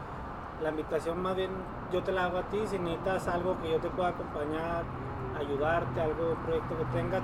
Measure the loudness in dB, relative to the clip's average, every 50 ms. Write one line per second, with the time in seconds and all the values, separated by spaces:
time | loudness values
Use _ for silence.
0 | -8 -8 -8 -8 -6 -8 -8 -8 -8 -8 -6 -2 -2 0 0 0 0 0 0 0
1 | 0 0 0 0 0 2 2 2 0 0 -2 -4 -6 -6 -6 -8 -4 0 0 0
2 | 2 2 2 2 2 2 2 0 0 0 0 0 0 0 0 0 0 0 -2 0
3 | 0 0 0 2 2 2 2 2 2 2 0 0 2 2 2 2 2 0 0 2
4 | 2 2 2 0 -4 -4 -4 -2 -2 0 0 0 0 0 0 -2 -2 -2 -4 -6
5 | -6 -4 -4 -4 -4 -4 -4 -4 -2 0 0 2 4 4 4 2 2 0 0 2
6 | 2 2 2 2 2 0 0 0 0 0 0 0 0 0 -2 -2 0 0 0 0
7 | 0 2 0 0